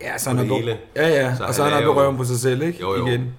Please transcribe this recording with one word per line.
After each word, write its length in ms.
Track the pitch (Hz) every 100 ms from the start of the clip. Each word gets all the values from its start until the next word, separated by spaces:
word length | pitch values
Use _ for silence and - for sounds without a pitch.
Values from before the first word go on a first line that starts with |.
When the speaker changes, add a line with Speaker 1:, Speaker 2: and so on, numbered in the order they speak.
Speaker 1:
Ja, 180 | - -
så 120 | 135
Speaker 2:
på 60 | 127
Speaker 1:
han 20 |
Speaker 2:
det 100 | -
Speaker 1:
har 60 | 131
be-, 20 |
Speaker 2:
hele. 160 | 117 110 - -
Speaker 1:
ja, 120 | 156
ja. 280 | 147 131 123
Speaker 2:
Så 80 |
Speaker 1:
Og 100 | 98
så 80 | 131
Speaker 2:
han 100 | 143
Speaker 1:
han 100 | 147
Speaker 2:
er 20 |
Speaker 1:
har 40 | -
Speaker 2:
jo 60 |
Speaker 1:
berøring 220 | 139 139 131
på 60 |
sig 140 | 123 123
selv, 220 | 131 127
ikke? 180 | 165 170
Speaker 2:
Jo, 160 | 92 98
jo. 100 | 123
Speaker 1:
Igen. 280 | 123 123